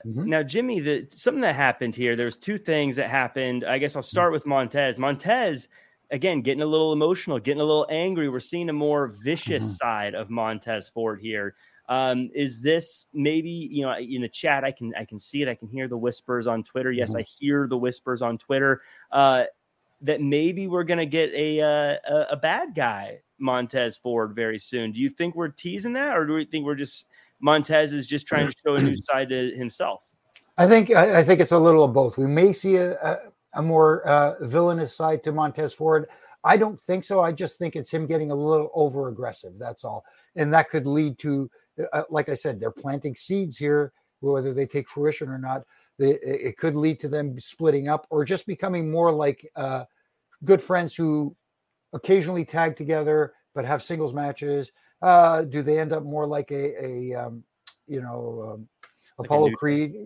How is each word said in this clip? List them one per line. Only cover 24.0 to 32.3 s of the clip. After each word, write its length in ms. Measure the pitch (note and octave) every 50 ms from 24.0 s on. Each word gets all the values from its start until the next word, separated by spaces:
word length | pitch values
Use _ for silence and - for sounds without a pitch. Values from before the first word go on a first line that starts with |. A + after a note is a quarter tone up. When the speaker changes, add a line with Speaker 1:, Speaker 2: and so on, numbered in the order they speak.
| - B2 A#2+ A#2 A2 G#2+ G#2
Speaker 2:
very 240 | A2+ A2+ A2 A2 G#2+
soon. 320 | - - - B2 A#2 A2
Do 80 | G#2+ A2+
you 100 | C3+ C3+
think 260 | C#3 - F3 F3 E3
we're 140 | E3 E3+ D3+
teasing 440 | D3 - - F3 F3+ G3+ G3 A#3+ A#3+
that, 240 | C4 C#4+ D4 C4
or 80 | E3+ D#3
do 80 | D3 D#3
we 120 | D#3+ D3+
think 200 | D3+ - D#3 C#3+
we're 100 | C#3+ D3
just, 320 | C3+ C#3+ B2+ - - - _ _ _ _ _ _ _
Montez 540 | C3+ D3 D3+ D#3 C#3+ - D#3+ D3+ D#3 D3 D3
is 140 | D3 B2+
just 200 | - C#3+ C#3+ -
trying 220 | - D#3+ D3 D3 C#3
to 60 | B2+ - _
show 100 | D3+ C#3+
a 60 | C#3+
new 140 | C3+ C#3 C#3
Speaker 1:
<clears throat> 140 | F#2+ - -
Speaker 2:
side 180 | C#3 C3 C3+ B2+
to 220 | C3 B2+ B2+ B2+ -
himself? 460 | C3 B2+ A#2 - - - - G2 - _ _ _ _ _ _ _ - _ _ _
Speaker 1:
I 100 | - F3
think, 240 | F#3 A3+ A3+ G#3+ A#3+
I, 280 | A3+ F3 F3 A3 G3 E3
I 40 | D#3
think 180 | C#3 F#3 D#3
it's 100 | E3+ -
a 80 | E3+ E3+
little 240 | E3 E3+ E3 D#3+ D3+
of 100 | C3 A2+
both. 240 | C3+ C3+ A#2+ -
We 100 | - C3+
may 260 | C3+